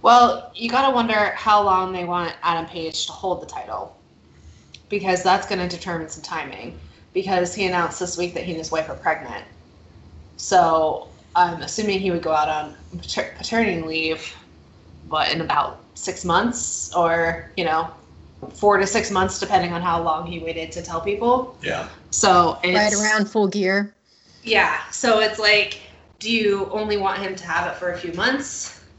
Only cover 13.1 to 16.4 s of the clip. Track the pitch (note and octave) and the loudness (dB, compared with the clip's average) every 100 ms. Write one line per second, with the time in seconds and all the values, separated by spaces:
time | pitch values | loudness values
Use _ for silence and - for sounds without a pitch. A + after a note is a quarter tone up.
13.1 | - - - - A3+ G#3+ E3+ D#3+ D#3+ D#3+ | -6 -6 -8 -2 0 0 0 -4 -2 -2
14.1 | D#3+ - - - - - - - - - | -2 -6 -16 -20 -20 -20 -20 -20 -20 -4
15.1 | D#3 D#3+ D#3+ D3+ D3+ - - - - - | -2 0 0 0 0 0 -8 -20 -10 -8
16.1 | F3+ F3 F3 | -6 0 2